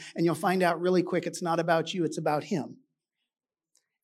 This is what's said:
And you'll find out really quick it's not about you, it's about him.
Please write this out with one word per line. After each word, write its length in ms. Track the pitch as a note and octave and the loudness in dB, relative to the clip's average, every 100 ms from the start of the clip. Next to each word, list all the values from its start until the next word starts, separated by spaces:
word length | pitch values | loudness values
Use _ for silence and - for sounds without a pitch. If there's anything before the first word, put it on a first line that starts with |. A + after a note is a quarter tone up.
| - - | -10 0
And 80 | |
you'll 100 | E3+ | 0
find 280 | D#3 F#3+ F#3 | 2 2 2
out 180 | F3+ E3 | 2 2
really 220 | F3+ F#3 | 2 2
quick 240 | F3 F3 E3+ | 2 -2 -4
it's 160 | E3+ | -4
not 180 | E3+ E3 | -2 0
about 320 | E3 E3 D#3+ | 2 2 0
you, 140 | F#3+ D#3 | -2 -4
it's 100 | E3 | -2
about 280 | D#3 D3+ | -2 -2
him. 340 | D3 F3 A#2+ - _ _ _ _ _ _ _ _ _ _ _ _ | -2 -4 -4 -10 _ _ _ _ _ _ _ _ _ _ _ _